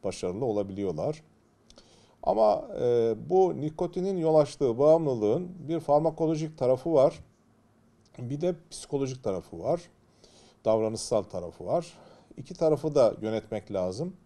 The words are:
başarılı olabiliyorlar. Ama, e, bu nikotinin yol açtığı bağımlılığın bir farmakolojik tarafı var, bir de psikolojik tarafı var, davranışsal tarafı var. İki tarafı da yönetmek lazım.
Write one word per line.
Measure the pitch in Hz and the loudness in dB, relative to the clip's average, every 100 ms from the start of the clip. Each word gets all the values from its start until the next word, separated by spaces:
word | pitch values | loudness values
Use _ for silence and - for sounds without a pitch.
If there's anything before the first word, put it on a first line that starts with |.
başarılı | 98 90 92 92 127 | -8 -6 -6 -4 -4
olabiliyorlar. | 104 98 95 98 78 104 156 _ _ _ _ _ - _ _ _ _ | -2 -4 -6 -6 -4 -6 -6 _ _ _ _ _ -20 _ _ _ _
Ama, | - 202 107 101 247 208 | -2 2 4 2 -2 -4
e, | 123 120 113 110 120 | 0 2 2 0 0
bu | 185 185 156 | 2 2 0
nikotinin | 151 156 175 175 185 190 | -6 -4 -6 -4 -4 -2
yol | 160 156 | 4 4
açtığı | 147 - 135 113 | 4 2 -2 4
bağımlılığın | 147 160 156 123 104 131 185 - 135 | 6 6 4 0 2 2 -2 -12 -6
bir | 165 | -6
farmakolojik | 156 147 160 156 160 160 156 - | 2 2 2 0 -2 -2 -4 -2
tarafı | 127 127 170 | 0 2 2
var, | 156 139 - - _ _ _ _ _ _ _ _ - | 4 4 2 -20 _ _ _ _ _ _ _ _ -14
bir | 123 143 | -10 -4
de | 175 180 _ | -4 -4 _
psikolojik | - - 143 135 131 | -20 -8 -4 -4 -4
tarafı | 113 92 - 85 | -6 -6 -8 -10
var, | 98 170 - _ _ _ - _ - _ - | -4 -4 -4 _ _ _ -20 _ -20 _ 0
davranışsal | 110 110 110 - 113 | 2 2 -4 -2 -2
tarafı | 95 95 87 - 85 | -2 -8 -10 -12 -4
var. | 151 170 - - - _ - | -4 -4 -16 -20 -20 _ -18
İki | 131 | -16
tarafı | 180 160 147 160 147 | -2 0 2 0 4
da | 117 - | 2 2
yönetmek | 110 110 - 107 - | -4 -4 -4 -10 -6
lazım. | 101 90 95 170 196 | -4 -4 -4 -8 -10